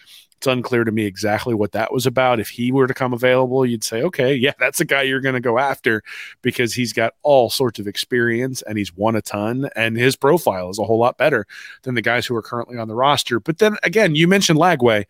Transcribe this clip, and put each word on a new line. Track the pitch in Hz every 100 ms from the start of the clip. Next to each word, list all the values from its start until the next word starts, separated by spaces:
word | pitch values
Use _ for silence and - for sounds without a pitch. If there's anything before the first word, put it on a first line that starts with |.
| _ - _ _
It's | 135
unclear | 127 113 120
to | 113
me | 107 107
exactly | 92 104 107 127
what | 113 104
that | 104 113
was | 131 127
about. | 123 127 120
If | 101
he | - 120
were | 131 127
to |
come | 131 127
available, | 120 127 127 127 131
you'd | 127 117
say, | - 113
"Okay, | 165 - 127
yeah, | 139 131 -
that's | 131 -
a |
guy | 165 139
you're | 135 135
gonna | 135 127
go | 120 117
after | 139 131 - 110 - - - -
because | 127 - 120
he's | 120 120
got | 113 113 -
all | 147 139 113
sorts | - 127 -
of | 101
experience | - - 123 117 113 131 131
and | - 107
he's | 98
won | - 107 113
a |
ton | - 104 104 127 135
and | 107 113 113
his | 127 131
profile | 135 170 - 95 90
is | 101
a |
whole | 104 113
lot | 120 -
better | 147 127 101 - - -
than | 131
the | 120
guys | 113 120 -
who | 117
are |
currently | - 120 - 120
on | 110
the | 110
roster." | 139 135 - 117
But | - 160
then | 214 214
again, | 180 196 202 151
you | 170
mentioned | 196 190 156
Lagway. | 180 156 120 107 98